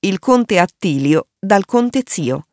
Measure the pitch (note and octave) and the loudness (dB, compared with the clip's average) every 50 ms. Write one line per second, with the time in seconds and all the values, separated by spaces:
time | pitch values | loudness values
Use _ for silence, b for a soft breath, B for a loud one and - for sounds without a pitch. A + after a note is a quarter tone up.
0 | - G3 F#3+ F#3+ - - B3+ B3 A#3 - G#3 F3 F3 - _ _ - F#3 D3 C#3 | -4 -4 -4 -4 0 2 2 2 2 2 2 0 0 0 _ _ -4 -2 -2 0
1 | C#3 C#3+ D#3 D#3 - _ _ _ - F#3+ G#3 G3 F#3+ - - A#3+ A#3+ A#3+ - C4+ | 0 2 2 0 0 _ _ _ 0 2 2 2 2 0 0 0 0 0 -2 -4
2 | B3+ - - - D#3 A#2+ C3 C#3+ D3+ _ | -4 -2 -4 -4 -2 -4 -4 -6 -8 _